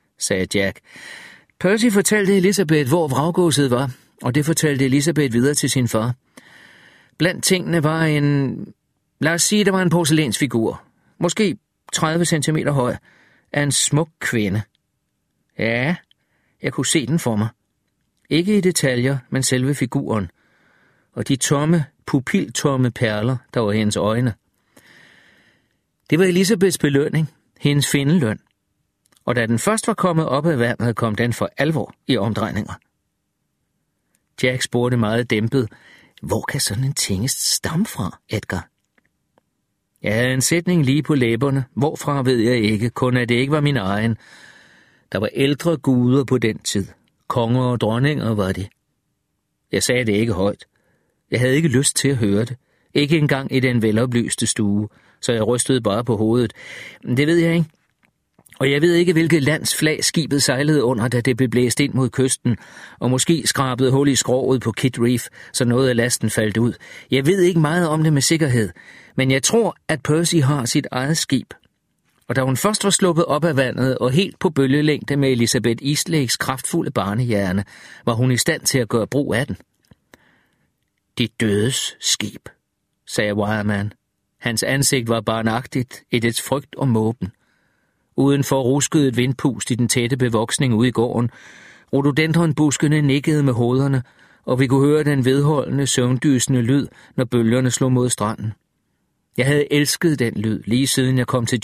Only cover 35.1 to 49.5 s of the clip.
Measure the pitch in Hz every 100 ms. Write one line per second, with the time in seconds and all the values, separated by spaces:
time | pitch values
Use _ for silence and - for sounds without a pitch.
35.1 | 117 123 110 113 139 117 - - - _
36.1 | _ - 113 - 143 - 104 135 139 -
37.1 | 92 127 - - - - 160 220 - 92
38.1 | - - 107 - 90 - _ _ _ _
39.1 | _ _ _ _ _ _ _ _ _ 101
40.1 | 107 127 131 - 170 175 175 131 143 143
41.1 | 147 117 117 139 139 131 - 147 - -
42.1 | 143 127 123 110 123 107 107 120 - 127
43.1 | 127 117 120 139 151 147 135 95 104 113
44.1 | 113 - - - - - _ _ _ -
45.1 | 98 107 - 139 147 170 160 - 127 123
46.1 | 135 123 127 117 107 - 104 95 - _
47.1 | _ - 127 117 127 127 117 107 117 139
48.1 | 143 107 107 95 95 98 _ _ _ _
49.1 | _ _ _ _